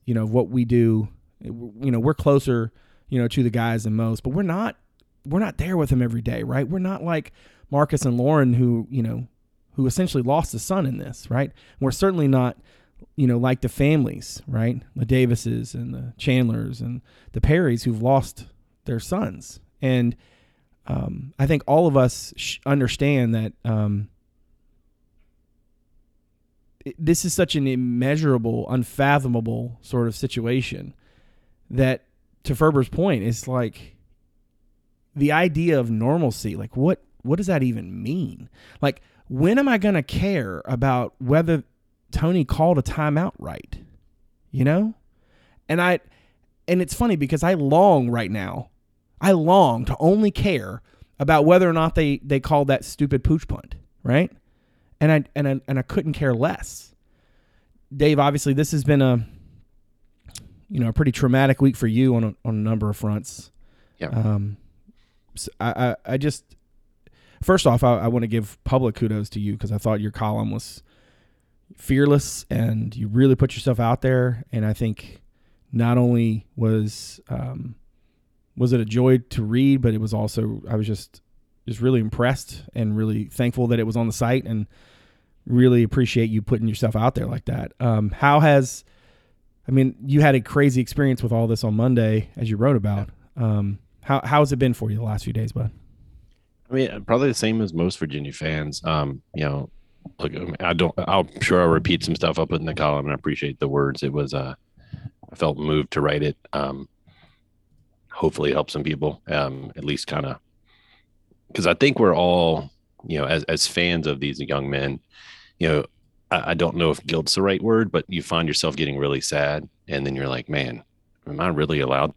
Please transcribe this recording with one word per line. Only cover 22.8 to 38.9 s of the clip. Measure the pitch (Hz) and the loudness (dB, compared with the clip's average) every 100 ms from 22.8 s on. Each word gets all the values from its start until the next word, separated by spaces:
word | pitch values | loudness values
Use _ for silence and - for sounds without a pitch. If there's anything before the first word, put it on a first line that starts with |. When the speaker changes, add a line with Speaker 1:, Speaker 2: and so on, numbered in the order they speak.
| 123 - 143 139 120 | 0 0 0 2 0
Speaker 1:
that, | 113 110 - | -2 -4 -6
um, | 117 110 104 101 104 _ _ _ _ _ _ _ _ _ _ _ _ _ _ _ _ _ _ _ _ _ _ _ _ _ _ _ | -4 0 0 -2 -6 _ _ _ _ _ _ _ _ _ _ _ _ _ _ _ _ _ _ _ _ _ _ _ _ _ _ _
it, | 139 - | -16 -6
this | 160 165 | 0 0
is | 180 | 0
such | - 170 156 | 0 0 0
an | 135 | 0
immeasurable, | 127 123 120 131 151 156 127 113 117 - | 0 0 0 0 2 2 2 0 -4 -2
unfathomable | 127 120 - 139 143 135 120 113 117 120 117 | -2 -2 0 2 2 2 -2 -2 -4 -6 -12
sort | - 127 117 | -6 -2 -2
of | 104 | -4
situation | 131 - 117 127 120 - 92 - _ _ _ _ _ _ - | -6 -4 -2 -2 -4 -8 -14 -18 _ _ _ _ _ _ -8
that, | 123 131 131 _ _ _ _ | 0 2 0 _ _ _ _
to | - 127 | -6 2
Ferber's | 156 143 127 | 4 4 0
point, | - 190 135 | 0 0 0
it's | 104 113 - | -2 -4 -4
like | 127 113 - - _ _ _ _ _ _ _ _ _ _ _ _ 143 | -4 -4 -8 -20 _ _ _ _ _ _ _ _ _ _ _ _ -2
the | 143 | 2
idea | 151 180 151 170 147 | 4 2 2 2 2
of | 117 | 2
normalcy, | 110 117 160 147 104 113 90 | 0 0 2 0 -2 -6 -8
like, | 104 127 | -8 -2
what, | 147 185 _ _ | 0 0 _ _
what | 120 165 | -4 -2
does | 190 | 0
that | 165 | 0
even | 131 110 87 92 | 0 -2 -8 -10
mean? | 104 170 131 - - _ - - | -6 -4 -6 -10 -20 _ -20 -4
Like, | 143 | -4